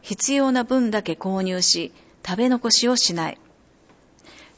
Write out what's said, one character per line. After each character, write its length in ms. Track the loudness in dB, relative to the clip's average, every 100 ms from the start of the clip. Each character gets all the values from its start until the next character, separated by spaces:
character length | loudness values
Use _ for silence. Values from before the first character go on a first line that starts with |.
必 320 | -10 -4 0
要 180 | 2 4
な 120 | 2
分 280 | 2 2 2
だ 100 | 0
け 120 | -2
購 280 | -6 -4 -2
入 220 | -2 0
し、 280 | 0 0 -4 -12 -20 _
食 140 | -8 -2
べ 120 | 0
残 200 | 0 2
し 180 | 2 2
を 80 | 2
し 200 | 0 -2
な 160 | -6
い。 80 | -10 -20 _ _ _ _ _ _ _ -20 -20 -20